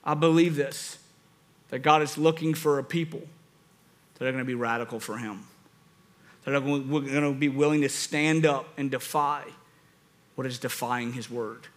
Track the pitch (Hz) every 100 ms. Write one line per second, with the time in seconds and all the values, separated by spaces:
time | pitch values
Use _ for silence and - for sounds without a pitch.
0 | 156 151 165 165 170 147 139 - - -
1 | _ _ _ _ _ _ _ 131 147 151
2 | 147 147 156 160 160 156 151 139 131 170
3 | 160 - - - _ _ _ _ _ _
4 | _ - 127 127 127 123 117 117 117 117
5 | - 113 113 98 - - _ _ _ _
6 | _ _ - - - 139 135 143 135 147
7 | 139 139 147 135 143 135 151 151 139 -
8 | - 147 156 160 156 135 127 - 139 131
9 | - 151 143 143 - - _ _ _ _
10 | _ _ _ - 131 123 123 - 120 123
11 | 120 123 107 117 110 113 -